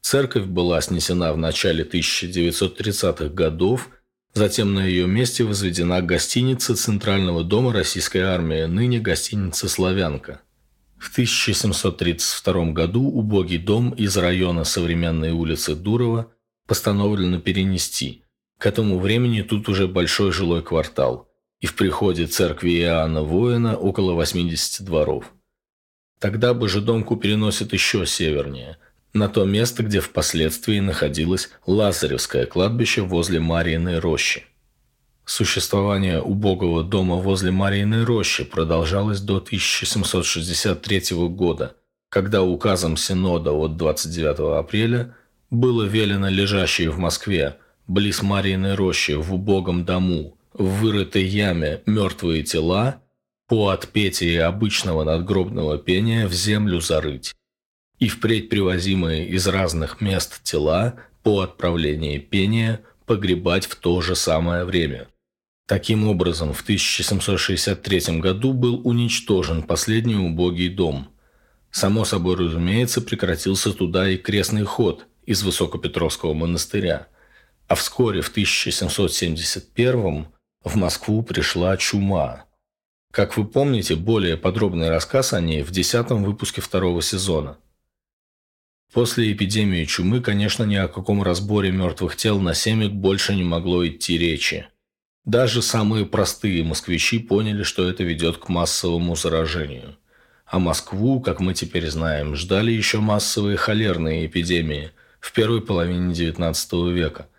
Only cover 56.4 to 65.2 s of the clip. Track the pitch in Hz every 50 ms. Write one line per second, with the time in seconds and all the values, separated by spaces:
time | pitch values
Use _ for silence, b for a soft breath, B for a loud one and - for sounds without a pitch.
56.4 | 87 104 107 104 104 104 90 87 82 - 82 78 78 78 71 64 - - - _
57.4 | _ _ _ _ _ _ _ _ _ _ _ _ - 113 - - - 107 113 107
58.4 | - - - 104 98 92 92 90 87 98 98 95 90 82 80 78 82 - 90 92
59.4 | 87 98 90 98 95 87 82 85 80 76 - - 107 101 95 92 - - - -
60.4 | _ - - 80 73 76 78 87 104 120 120 B B B B _ _ 104 104 101
61.4 | 92 90 - _ - 87 85 85 82 73 76 76 80 73 73 71 69 - - 98
62.4 | 95 98 110 113 113 113 113 107 B B B B _ - 117 101 101 92 90 85
63.4 | 90 90 85 95 92 - - - - 87 87 92 85 85 92 87 - - 82 78
64.4 | 82 85 87 87 87 90 90 90 82 73 67 60 60 - _ _